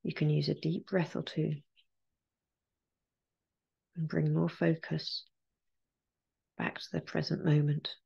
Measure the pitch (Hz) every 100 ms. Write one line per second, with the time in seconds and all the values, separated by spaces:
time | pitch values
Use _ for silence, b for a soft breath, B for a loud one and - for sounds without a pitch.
0 | - - 151 151 147 156 160 170 - 185
1 | 156 - - - 156 147 _ _ _ _
2 | _ _ _ _ _ _ _ _ _ _
3 | _ _ _ _ _ _ _ _ _ 175
4 | 160 160 156 156 165 - 170 160 - 160
5 | - - - _ _ _ _ _ _ _
6 | _ _ _ _ _ - - - - -
7 | - - 151 - - 151 147 147 - -